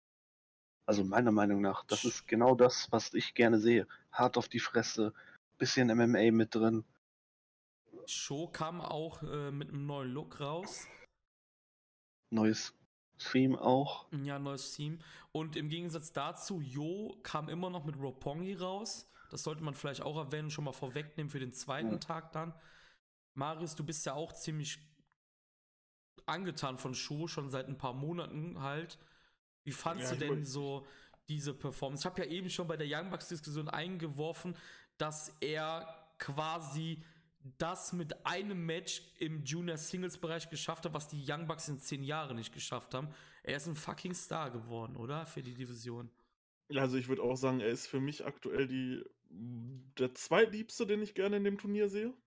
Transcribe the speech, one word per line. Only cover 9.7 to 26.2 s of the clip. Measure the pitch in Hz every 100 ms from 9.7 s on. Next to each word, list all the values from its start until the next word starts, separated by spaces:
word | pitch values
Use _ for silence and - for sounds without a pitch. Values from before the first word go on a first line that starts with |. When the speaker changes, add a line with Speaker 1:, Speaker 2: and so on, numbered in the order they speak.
Speaker 2:
einem | 143 143
neuen | 143 127
Look | 135 - -
raus. | 143 165 208 - - - - _ _ _ _ _ _ _ _ _ _ _ -
Speaker 1:
Neues | 110 107 113 - - _ _ _ -
Theme | - 131 131 127
auch. | 117 131 143 - -
Speaker 2:
Ja, | 147 139 139
neues | 139 139 -
Theme. | - 147 160 - - -
Und | 151 160 156
im | 147
Gegensatz | 165 175 160 -
dazu, | 139 147 170 - 185
Jo | 131 135 156 196 220 -
kam | - 156 156
immer | 175 185
noch | 180
mit | 151 135
Roppongi | 135 127 143 156 185
raus. | 185 180 196 226 - - - -
Das | 147
sollte | 160 156
man | 151
vielleicht | 139 143 131
auch | 143 156
erwähnen, | 135 151 151
schon | 147
mal | 143
vorwegnehmen | - 135 147 151 - 147
für | 147
den | 127
zweiten | - - 139 220
Speaker 1:
Ja. | 170
Speaker 2:
Tag | - 160 160
dann. | 156 165 - - - - _ _ _ _
Marius, | 135 143 160 165
du | -
bist | 151 156 151
ja |
auch | 143 165
ziemlich | - - 156 143 - - _ _ _ _ _ _ _ _ _ _ _ _ -